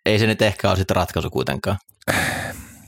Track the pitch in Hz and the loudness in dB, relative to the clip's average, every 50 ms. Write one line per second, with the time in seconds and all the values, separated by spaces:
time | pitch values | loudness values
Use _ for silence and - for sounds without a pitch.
0 | - - 107 104 113 110 110 - 110 107 - - - 101 92 95 95 - 98 92 | 0 2 4 4 4 2 4 4 2 2 2 2 0 0 2 2 0 0 2 0
1 | 87 - - 87 78 - - 64 65 67 69 71 - 95 98 - _ _ _ _ | 0 0 -2 -2 -2 -2 -2 -2 -2 -2 -4 -4 -2 -4 -4 -4 _ _ _ _
2 | - - - - - - - - - - - - - - - - - | -4 -2 -2 0 0 -2 -4 -4 -6 -8 -10 -12 -16 -20 -20 -20 -20